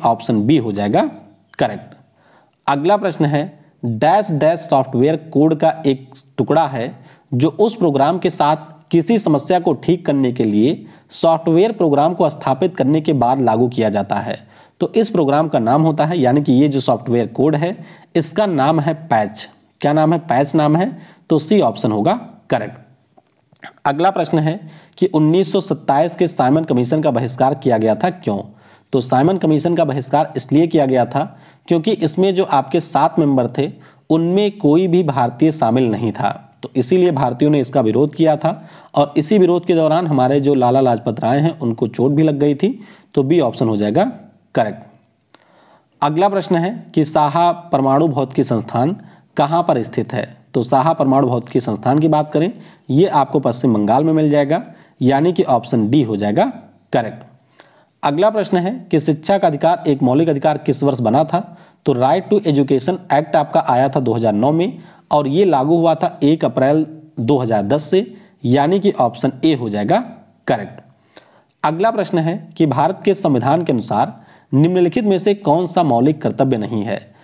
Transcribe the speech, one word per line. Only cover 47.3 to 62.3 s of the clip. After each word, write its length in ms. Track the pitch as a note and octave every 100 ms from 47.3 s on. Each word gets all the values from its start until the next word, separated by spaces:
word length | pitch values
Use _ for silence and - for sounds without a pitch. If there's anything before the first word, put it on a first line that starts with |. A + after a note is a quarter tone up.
| D#3+ F3 E3 -
परमाणु 360 | C3+ C3+ C#3 E3
भौतिकी 360 | C3+ C3+ -
संस्थान 520 | B2+ D3+ - A#2 C#3 G#3 - - _ -
कहाँ 260 | D3 E3+
पर 200 | F3 C3+
स्थित 300 | G#2+ - A2
है? 240 | A#2 - - _
तो 80 | C3
साहा 300 | A#2+ C3+ C#3
परमाणु 340 | D#3+ C3+ C3+ B2+
भौतिकी 340 | A#2+ - C3
संस्थान 380 | A#2+ G2+ B2 D3
की 100 | D#3+
बात 240 | D3+ D3+
करें, 200 | D3+ F3+ - - - -
ये 160 | C3+ F#3+
आपको 340 | D3 C3+ B2+
पश्चिम 340 | C3 A#2+ C3+
बंगाल 300 | G#2+ G#2 B2
में 80 | D#3+
मिल 180 | D#3+ D3+
जाएगा, 320 | D3 C#3 E3 - - _ -
यानी 300 | B2+ C#3 E3+
कि 100 | F3
ऑप्शन 460 | E3 A#2+ - A#2+ G#2+
डी 120 | D3
हो 140 | A2+ G2+
जाएगा 360 | G#2 B2 B3+ - - _ _
करेक्ट। 320 | C3 A2 G#2+ - _ _ _ _ _ _ _
अगला 260 | C#3+ D3 G#3+
प्रश्न 260 | G#3+ F#3+ F#3
है 300 | F3+ B3+ -
कि 80 | D#3+
शिक्षा 360 | D3+ D#3 - G3
का 100 | F3+
अधिकार 360 | D3 E3 F3 D#3
एक 160 | C#3
मौलिक 260 | C3+ D3 E3
अधिकार 300 | C#3 D#3 D3
किस 240 | - B2+
वर्ष 180 | C#3 B2+
बना 220 | A2+ B2+
था? 320 | - F3 - - - _ -
तो 80 |
Right 300 | B2 B2+ F3
to 140 | -